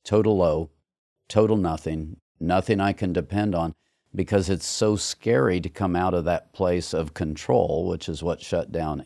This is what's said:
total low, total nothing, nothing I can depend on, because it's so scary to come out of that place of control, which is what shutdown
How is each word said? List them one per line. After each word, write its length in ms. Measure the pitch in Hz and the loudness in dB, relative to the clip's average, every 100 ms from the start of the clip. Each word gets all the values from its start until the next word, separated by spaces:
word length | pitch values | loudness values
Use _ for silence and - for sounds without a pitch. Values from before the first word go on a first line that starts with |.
total 320 | - 104 107 98 | 0 2 4 4
low, 340 | 85 78 82 _ _ _ _ _ - | 4 2 -4 _ _ _ _ _ -2
total 280 | 107 110 110 | 2 4 4
nothing, 640 | 87 80 - 80 78 - _ _ | 0 -2 -4 -6 -8 -12 _ _
nothing 420 | 82 92 - 101 | 0 0 2 2
I 120 | 101 | 2
can 200 | 98 95 | 0 -2
depend 440 | 87 73 98 107 85 | -2 -2 -2 0 0
on, 180 | 82 - _ _ _ | -2 -6 _ _ _
because 340 | 95 92 101 90 | -6 2 2 2
it's 180 | 90 - | -2 -4
so 280 | - 107 | 0 2
scary 640 | 107 - - 110 123 127 90 | 2 -2 -4 0 2 4 2
to 80 | 82 | -2
come 280 | - 95 87 | -4 -2 0
out 180 | 90 | 0
of 100 | 90 80 | 0 0
that 260 | 85 - | -2 -4
place 420 | - 92 87 - | -2 0 0 -2
of 200 | 82 76 | -4 -4
control, 720 | - 78 80 - 127 85 78 90 | -6 -6 -4 0 2 2 0 -2
which 200 | 85 - | -6 -6
is 140 | 78 | -6
what 180 | 82 80 | -6 -6
shutdown 600 | - 85 73 80 78 73 | -4 -4 -4 -4 -4 -6